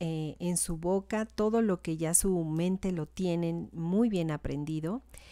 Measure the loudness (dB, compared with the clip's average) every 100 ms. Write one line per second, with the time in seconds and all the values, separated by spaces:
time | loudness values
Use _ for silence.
0 | -4 -2 -4 -4 -2 0 -2 -2 0 0
1 | 0 -4 -4 0 2 2 2 0 -2 -2
2 | 2 2 4 2 2 2 2 0 -2 -2
3 | -4 -2 0 2 0 -2 -6 -6 0 4
4 | 4 2 0 -2 -2 -4 -2 -2 -2 -4
5 | -8 -20 -20